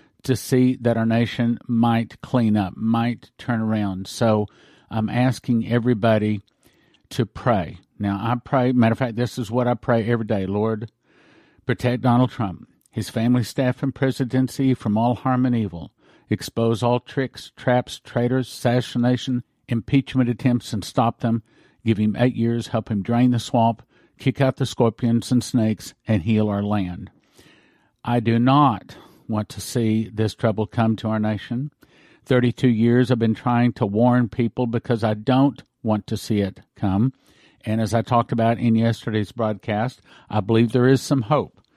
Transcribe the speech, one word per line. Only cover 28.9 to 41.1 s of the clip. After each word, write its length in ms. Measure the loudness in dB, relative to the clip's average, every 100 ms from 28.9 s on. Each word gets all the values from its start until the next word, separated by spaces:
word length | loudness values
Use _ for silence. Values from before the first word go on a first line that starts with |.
| -20 -20 _ -6
want 220 | -6 -4
to 120 | -10
see 480 | -6 -2 0 0 -2
this 260 | -2 -4 0
trouble 320 | -2 0 -4
come 280 | 0 0 0
to 120 | -2
our 100 | -2
nation. 520 | -2 -4 -6 -8 -8 -12 _ _ _ _ 0
Thirty-two 440 | 2 2 2 2
years 420 | 4 4 4 4
I've 80 | 2
been 140 | 0
trying 400 | 0 0 2 0
to 120 | 0 -2
warn 440 | 2 4 4 0
people 380 | -2 -4 -2 -4
because 360 | -4 -2 -2
I 100 | 0
don't 500 | -2 0 2 2 0 -14 _
want 220 | -2 -2 -2
to 100 | -8
see 240 | -2 -2
it 180 | -2 -6 _ -6
come. 380 | -2 0 0 -2 _ _ _ _ -6
And 160 | -4
as 120 | 0
I 80 | -2
talked 300 | 0 0 0
about 260 | 0 0 2
in 160 | 2 2
yesterday's 560 | 2 -2 -4 -4 -4
broadcast, 680 | -4 -4 -4 -4 -4 -4 -8 _ -20 -6
I 120 | -4
believe 300 | 2 2 2
there 160 | 4 4
is 140 | 4
some 220 | 2